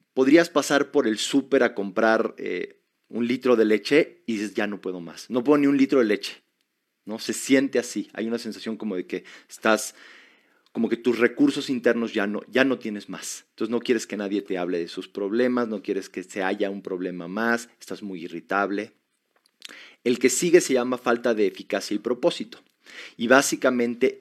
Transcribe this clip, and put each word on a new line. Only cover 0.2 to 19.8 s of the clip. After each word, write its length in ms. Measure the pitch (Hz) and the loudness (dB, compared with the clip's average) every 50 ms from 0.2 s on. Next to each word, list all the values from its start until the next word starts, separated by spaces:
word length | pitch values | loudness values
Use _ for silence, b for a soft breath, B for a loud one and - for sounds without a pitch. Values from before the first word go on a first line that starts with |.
| 131 135 151 170 170 165 | 4 6 8 6 6 6
pasar 400 | - 143 139 - 147 139 135 - | 2 0 0 2 2 0 0 2
por 160 | - 147 127 | 0 0 2
el 120 | 110 110 104 | 2 0 -2
súper 440 | - - - 139 131 - - 135 | -2 0 0 0 0 2 2 2
a 120 | 127 117 - | 2 2 0
comprar, 600 | - 98 98 92 113 110 110 110 113 107 - - | -2 -8 -4 -2 2 2 4 4 2 0 -2 -4
eh, 420 | 95 95 98 92 90 - - - _ _ _ _ _ _ - | -8 -8 -6 -6 -6 -8 -10 -12 _ _ _ _ _ _ -12
un 180 | - 110 120 | -6 -4 -2
litro 300 | 117 127 123 - 127 123 | -2 -2 0 2 4 4
de 80 | 110 110 | 6 6
leche?". 580 | 107 107 101 - - 139 156 - - - _ - | 4 4 0 2 2 2 2 2 2 -4 _ -8
Y 80 | - 113 | -6 -4
dices, 200 | 101 107 104 95 | -4 -4 -4 -2
"Ya 120 | 113 107 | -2 -2
no 140 | 104 104 90 | -2 -4 -6
puedo 200 | - 95 92 90 | -8 -8 -8 -8
más, 300 | 85 80 80 - - - | -12 -14 -16 -16 -10 -4
no 120 | 110 127 | -4 -2
puedo 160 | 117 143 147 147 | 2 4 4 4
ni 80 | 143 | 4
un 120 | 139 143 135 | 4 4 4
litro 200 | 135 135 147 135 | 4 4 4 4
de 60 | 117 | 4
leche", 380 | 107 104 95 - - - - _ _ _ _ _ _ _ _ _ _ _ _ - | 4 2 0 -2 -10 -14 -16 _ _ _ _ _ _ _ _ _ _ _ _ -14
¿no? 120 | 95 107 117 | -12 -12 -10
Se 140 | - - | -8 -8
siente 460 | 110 - - - 135 135 139 135 135 120 | -8 -6 0 2 4 4 4 2 -2 -2
así, 320 | 110 - - 104 95 - | -2 -2 -6 -8 -8 -8
hay 140 | - - 113 | -6 -6 -6
una 120 | 113 117 113 | -4 -4 -6
sensación 380 | 113 110 98 98 - 113 110 | -6 -8 -12 -10 -8 -10 -8
como 200 | 104 110 107 95 | -6 -6 -6 -6
de 100 | 90 90 | -6 -6
que 180 | - - 90 - B B B B B | -6 -8 -10 -10 B B B B B
estás 460 | - - - 113 110 107 - - - b b b b b b b b b b b b b b b | -12 -2 2 2 2 2 0 -6 -12 b b b b b b b b b b b b b b b
como 160 | - 117 113 104 | -4 -2 0 0
que 80 | 117 | 0
tus 220 | 113 - 127 117 107 | 0 0 0 2 4
recursos 500 | 120 117 - - 143 143 135 143 135 - | 2 2 4 4 2 2 2 0 -4 -4
internos 420 | 135 120 - 120 117 117 113 110 95 | -4 0 2 2 2 2 -2 -2 -2
ya 120 | 107 101 | -2 -2
no, 140 | 104 104 104 - - | -2 -4 -6 -8 -2
ya 160 | 107 123 131 | 2 2 2
no 140 | 135 127 - | 2 2 -2
tienes 300 | - 110 104 101 - - | -4 -8 -10 -10 -10 -12
más. 360 | 87 80 - - - - _ _ | -14 -12 -12 -12 -14 -14 _ _
Entonces 200 | _ - 117 107 | _ -6 -4 -2
no 100 | 120 117 | -2 -2
quieres 260 | 117 - 123 113 - | 0 0 0 0 0
que 100 | - - | -6 -8
nadie 260 | 104 101 98 101 101 | -6 -4 -4 -4 -4
te 160 | - - 95 90 | -4 -4 -4 -4
hable 200 | 90 87 92 85 | -4 -2 -4 -4
de 100 | 85 85 | -4 -6
sus 180 | - 92 90 | -8 -12 -12
problemas, 640 | - - 101 101 98 104 117 127 123 123 123 120 110 | -10 -8 -6 -6 -2 0 0 0 0 0 -2 -2 -4
no 140 | 110 98 | -6 -8
quieres 260 | - - 98 95 92 - | -6 -6 -6 -6 -6 -10
que 140 | - 92 | -12 -12
se 200 | 90 - - 104 | -12 -10 -8 -4
haya 280 | 95 92 101 101 101 98 | -4 -2 -2 -2 -2 -4
un 120 | 98 98 | -4 -8
problema 460 | 90 - 95 90 92 92 90 90 85 87 | -8 -8 -6 -6 -6 -6 -8 -8 -10 -8
más, 400 | 95 107 113 117 117 117 117 b b b | -6 -2 0 0 0 -2 -4 b b b
estás 240 | - - 95 - | -14 -14 -12 -10
muy 220 | 107 98 95 85 82 | -10 -10 -10 -10 -10
irritable. 680 | 87 82 85 - - 95 101 101 95 101 98 107 - _ _ _ _ _ _ _ _ _ _ _ _ _ _ - B B B | -10 -12 -12 -6 -2 0 0 0 0 -2 -4 -6 -8 _ _ _ _ _ _ _ _ _ _ _ _ _ _ -20 B B B